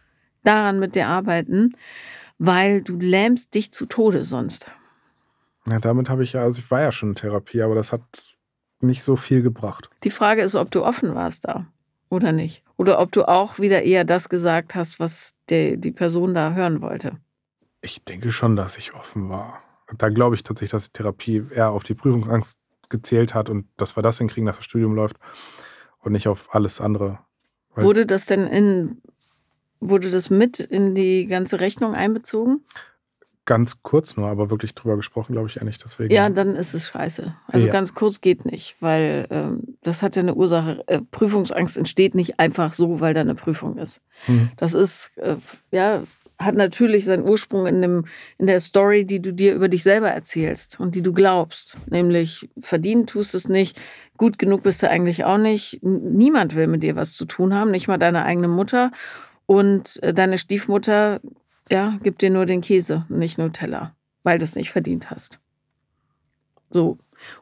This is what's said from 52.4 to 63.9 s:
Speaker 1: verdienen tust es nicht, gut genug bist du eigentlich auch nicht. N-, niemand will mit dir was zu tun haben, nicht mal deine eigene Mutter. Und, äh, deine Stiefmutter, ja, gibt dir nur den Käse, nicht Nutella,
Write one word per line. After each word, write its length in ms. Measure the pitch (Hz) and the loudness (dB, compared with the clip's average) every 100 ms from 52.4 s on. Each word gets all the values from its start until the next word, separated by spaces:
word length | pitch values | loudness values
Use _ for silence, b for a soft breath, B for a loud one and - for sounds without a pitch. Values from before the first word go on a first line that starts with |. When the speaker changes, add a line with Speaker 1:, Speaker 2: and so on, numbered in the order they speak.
| - - | -16 -18
Speaker 1:
verdienen 460 | - 170 180 233 226 | -4 -2 2 2 0
tust 260 | 208 208 185 | -4 -4 -6
es 120 | - | 0
nicht, 300 | 190 185 - B B B - | 2 2 -4 B B B 0
gut 200 | 226 208 | 0 2
genug 220 | 190 196 | 2 2
bist 180 | 202 180 | 2 2
du 60 | - | 0
eigentlich 340 | 170 175 170 - | 2 0 0 2
auch 120 | 202 | 2
nicht. 440 | 220 208 - - | 2 0 -4 -6
N-, 300 | 180 190 180 190 | -2 -2 0 4
niemand 400 | 262 302 165 156 | 6 4 2 0
will 120 | 160 | 0
mit 160 | 165 | 0
dir 120 | 156 156 | -2 -2
was 180 | 160 - | -6 -6
zu 100 | 165 | -10
tun 280 | - 185 202 | -2 0 2
haben, 160 | 214 | 0
nicht 160 | 185 - | 0 0
mal 100 | 180 | 2
deine 260 | 170 170 | 2 2
eigene 240 | 147 175 175 | 0 0 0
Mutter. 440 | 175 202 247 247 B B B B B - | 0 0 0 0 B B B B B 4
Und, 540 | 196 202 196 - - | 6 6 2 0 -2
äh, 100 | 165 165 | -2 2
deine 220 | 190 185 | 2 0
Stiefmutter, 800 | - 202 - 202 - 208 208 196 - - _ _ _ | -2 -4 0 0 2 2 2 -2 -10 -20 _ _ _
ja, 300 | 190 208 202 | 0 0 -2
gibt 200 | 208 - | -2 2
dir 80 | 190 | 2
nur 160 | 185 185 | 2 2
den 140 | 180 | 0
Käse, 440 | 175 190 175 160 160 | 2 2 2 -4 -2
nicht 300 | 165 165 165 | -4 -2 -2
Nutella, 580 | 160 - 165 151 160 | -6 -6 -8 -8 -10